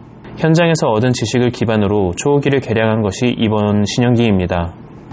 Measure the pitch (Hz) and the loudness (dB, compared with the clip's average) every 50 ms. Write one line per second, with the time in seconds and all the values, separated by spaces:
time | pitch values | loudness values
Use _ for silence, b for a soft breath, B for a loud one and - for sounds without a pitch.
0 | - - - - - - - - - 160 160 160 170 165 165 156 160 139 113 107 | -20 -20 -20 -20 -20 -18 -6 -2 0 2 2 4 4 2 2 0 0 0 2 2
1 | 113 127 123 - 120 104 - 127 120 123 120 - 117 107 113 107 104 95 104 104 | 2 0 0 0 -2 -2 0 0 0 0 0 -2 -2 0 0 0 0 0 0 0
2 | 98 90 87 - - 143 143 143 135 131 139 135 127 - 110 110 113 110 110 113 | 0 0 -2 -2 0 0 0 2 2 0 0 0 0 -2 0 0 2 2 2 0
3 | 110 101 95 - 120 123 - - 113 107 107 107 104 104 104 104 104 98 - - | 0 -2 -2 -2 -2 -2 0 0 0 0 0 2 2 2 2 0 0 0 0 0
4 | 123 120 123 113 120 113 101 95 90 85 90 87 85 85 - - - - - - | 2 2 2 2 2 2 2 0 0 -2 -2 -2 -4 -4 -6 -12 -18 -20 -20 -20
5 | - - | -18 -8